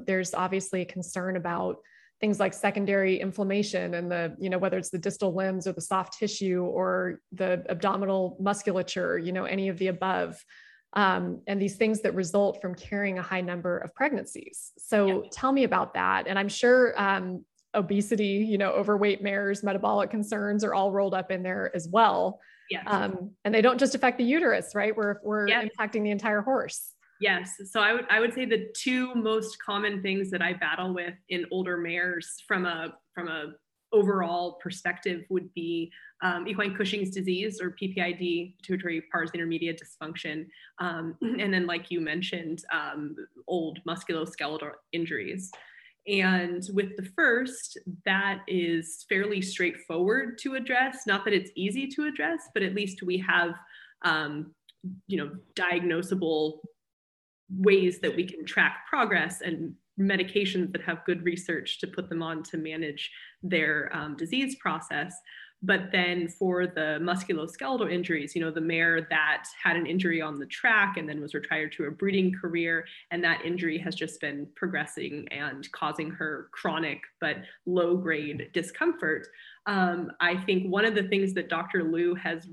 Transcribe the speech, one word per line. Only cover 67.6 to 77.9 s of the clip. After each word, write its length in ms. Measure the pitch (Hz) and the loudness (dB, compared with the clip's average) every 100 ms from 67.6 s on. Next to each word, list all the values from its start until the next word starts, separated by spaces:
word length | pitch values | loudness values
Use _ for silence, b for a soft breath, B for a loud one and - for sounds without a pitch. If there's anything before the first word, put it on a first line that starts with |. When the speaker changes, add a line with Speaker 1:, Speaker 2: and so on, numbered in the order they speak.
| 269 254 214 | -2 0 0
Speaker 2:
injuries, 440 | 180 180 160 143 175 | 0 0 -2 -2 -2
you 40 | |
know, 120 | 160 | -2
the 80 | 160 | -2
mare 480 | 160 165 165 165 165 | 0 2 4 4 2
that 340 | 160 151 151 - - | 2 2 0 -4 -2
had 140 | 180 | 0
an 120 | 170 151 | 0 0
injury 360 | 185 180 165 | 0 2 0
on 160 | 156 143 | -2 -6
the 80 | 139 | -8
track 520 | - 247 220 196 190 | -2 4 4 4 0
and 100 | 156 | -6
then 120 | 151 | -6
was 140 | 147 | -6
retired 380 | 151 - 156 151 | -6 -4 -2 -4
to 140 | - 147 | -4 -6
a 40 | |
breeding 420 | 160 196 190 185 | 0 2 4 2
career, 540 | 185 175 170 165 165 165 B B | 2 -2 -2 0 0 -4 B B
and 140 | 175 | -2
that 200 | 170 165 | 0 0
injury 320 | 170 175 170 156 | 0 -2 0 -2
has 180 | 170 151 | -4 -4
just 240 | 151 - | -6 -6
been 260 | 147 143 143 | -6 -6 -10
progressing 720 | - 185 160 151 - - 147 - | -6 -4 -2 -4 -6 -8 -8 -10
and 360 | 139 147 135 143 | -8 -6 -8 -12
causing 380 | - 151 151 156 | -4 -4 -2 -6
her 380 | - 160 147 - | -4 -6 -6 -10
chronic 480 | - 180 160 156 143 - - | -6 -2 -2 -2 -4 -10 -6
but 180 | 147 170 B B - | -4 -4 B B 0
low-grade 840 | 180 170 | 2 4